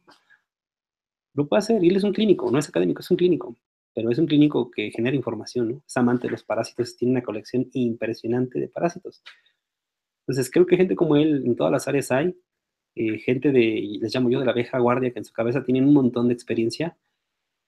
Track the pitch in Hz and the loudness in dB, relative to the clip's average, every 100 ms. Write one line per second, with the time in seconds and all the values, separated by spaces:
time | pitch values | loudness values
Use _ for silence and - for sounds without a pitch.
0 | _ _ _ _ _ _ _ _ _ _ | _ _ _ _ _ _ _ _ _ _
1 | _ _ _ - 147 208 208 226 170 196 | _ _ _ -4 0 0 2 2 4 2
2 | 208 - 214 - - 156 151 165 180 147 | 0 2 2 2 2 -2 0 0 0 -2
3 | - 180 180 180 - - _ _ _ - | -2 2 2 0 -4 -16 _ _ _ -4
4 | 113 123 156 147 147 135 117 - 104 - | -2 0 2 4 4 2 -4 -6 -8 -2
5 | 123 139 117 107 - 123 113 139 - 131 | -2 -2 -4 -8 -6 -4 -4 -6 -6 0
6 | 120 123 120 113 - 107 117 - 117 - | 2 0 -2 -8 -6 -4 -4 -6 -6 -2
7 | 123 127 - 107 - 123 123 135 120 113 | -2 0 -2 -8 -6 -4 -4 -2 -2 -2
8 | 110 113 113 120 127 143 131 151 170 185 | -6 -6 -4 -2 -2 -4 -6 -4 -4 -4
9 | 147 - - - _ _ _ _ _ _ | -18 -20 -20 -20 _ _ _ _ _ _
10 | _ _ - 135 123 160 180 180 185 - | _ _ -6 -4 0 2 4 4 2 2
11 | 160 147 156 143 127 120 151 143 139 139 | 2 4 4 2 0 0 0 0 -2 -2
12 | - 131 180 - _ _ _ _ _ - | 0 0 -2 -6 _ _ _ _ _ -6
13 | 113 107 - 127 147 131 113 107 101 104 | -4 -4 -2 0 2 4 2 0 -6 -6
14 | 110 131 123 131 123 120 120 131 120 123 | -4 -2 0 0 0 -2 -2 0 2 2
15 | 127 107 - - 117 131 123 131 139 147 | -2 -6 -10 -4 -2 -2 0 2 6 6
16 | 123 120 120 120 - 113 113 - 165 - | 4 2 0 -2 -4 -2 -2 -2 -6 -8
17 | _ _ _ _ _ _ | _ _ _ _ _ _